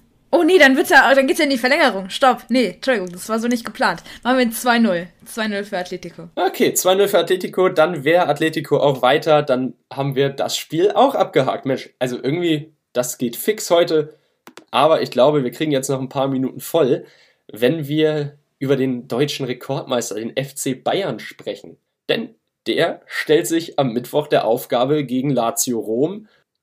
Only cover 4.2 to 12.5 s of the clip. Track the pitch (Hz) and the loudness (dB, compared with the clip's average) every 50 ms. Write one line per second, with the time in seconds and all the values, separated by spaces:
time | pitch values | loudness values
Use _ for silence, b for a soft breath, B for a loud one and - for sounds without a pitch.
4.2 | B 240 262 254 247 226 226 - - 247 233 240 233 202 175 170 175 175 _ _ | B 0 0 2 0 0 -2 0 2 2 4 4 4 2 0 -2 -4 -8 _ _
5.2 | - - - 226 214 214 202 202 202 202 202 180 180 - 180 180 - 170 - - | -20 -12 -8 -6 -6 -4 -4 -6 -6 -6 -6 -6 -6 -8 -10 -12 -12 -14 -16 -18
6.2 | 165 170 - - 359 392 - - 196 131 - - - 185 190 196 202 202 202 170 | -20 -10 -4 -2 -2 -2 0 0 0 0 0 2 2 2 4 4 4 2 2 2
7.2 | 170 180 185 185 - 170 - 180 185 185 - 170 156 180 175 147 127 151 170 180 | 2 2 0 -2 -2 -4 0 0 0 2 4 2 2 2 0 -2 0 2 2 2
8.2 | 170 - 147 151 156 160 156 160 147 - 147 - - 143 131 127 123 127 147 151 | 2 2 0 0 -2 -2 -2 -4 -4 0 0 2 2 2 2 2 2 2 2 2
9.2 | - 165 151 147 - - 123 127 131 - - _ _ - - 139 139 143 139 135 | 4 4 4 4 4 2 0 0 -2 -4 -8 _ _ -12 -8 -6 -4 -2 0 0
10.2 | 139 139 139 - - 117 - - - - 151 160 190 202 - 214 247 - - - | 0 0 -2 -4 -6 -4 -6 -8 -8 -6 -2 0 0 2 4 4 4 4 2 0
11.2 | 185 - - 147 131 - - - - 135 131 117 - - _ - 127 123 123 - | 0 2 2 2 2 2 -2 -2 -2 -4 -4 -4 -6 -10 _ -6 -4 -4 -4 -4
12.2 | - 135 156 180 175 165 | -4 -4 -2 0 0 0